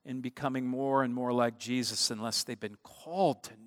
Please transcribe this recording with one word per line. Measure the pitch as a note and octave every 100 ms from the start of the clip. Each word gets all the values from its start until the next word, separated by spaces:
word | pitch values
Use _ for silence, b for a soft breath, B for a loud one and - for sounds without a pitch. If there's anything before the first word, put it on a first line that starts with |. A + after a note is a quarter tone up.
| -
in | C3
becoming | B2 - C#3 C3 B2+
more | B2+ C3+ C3+
and | C3
more | B2 B2
like | B2 A#2+ A2+
Jesus | A#2 B2+ A2 G#2+ -
unless | A2 A2+ G#2+
they've | - A2+
been | G#2+ G#2+
called | - - D#3 F3+ F3+ -
to | - G#2+